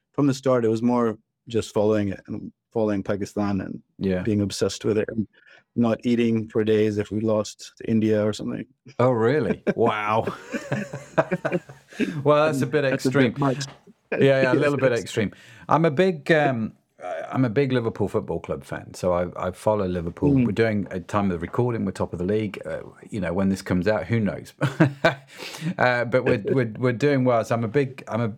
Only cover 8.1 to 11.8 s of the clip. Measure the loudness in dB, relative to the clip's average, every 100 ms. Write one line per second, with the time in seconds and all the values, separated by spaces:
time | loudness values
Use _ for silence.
8.1 | 4 2 -2 -6 -8 -10 _ -10 0 2
9.1 | 4 2 2 0 -2 -2 0 2 0 0
10.1 | 0 -2 -6 -8 -10 -6 -6 -6 -10 -6
11.1 | -2 -2 -2 -4 -6 -8 -20